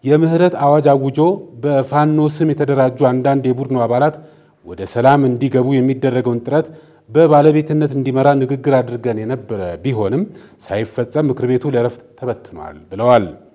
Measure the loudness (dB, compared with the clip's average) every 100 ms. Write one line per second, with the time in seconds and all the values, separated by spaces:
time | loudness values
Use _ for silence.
0 | 2 0 2 2 2 2 2 4 4 2
1 | 0 0 0 0 -10 -8 -2 -2 0 0
2 | 2 2 0 0 -2 0 -2 2 0 2
3 | 0 2 0 0 0 -4 -2 -2 0 0
4 | 0 -2 -20 _ _ _ -20 -14 -8 2
5 | 4 4 2 0 0 0 0 0 0 0
6 | -2 -2 -2 -4 -2 -2 -2 -12 _ _
7 | _ 2 6 6 6 2 0 -2 -2 -2
8 | -2 0 2 2 -2 -2 0 0 0 -6
9 | -6 -6 -6 -8 -8 -8 -8 -8 -6 -4
10 | -2 -2 -4 -10 -20 _ -8 -6 -6 -6
11 | -4 -2 -2 -2 -2 -2 -2 -2 -2 -6
12 | -20 _ -10 -10 -14 -18 -18 -20 -16 -2
13 | 4 4 2 -10 _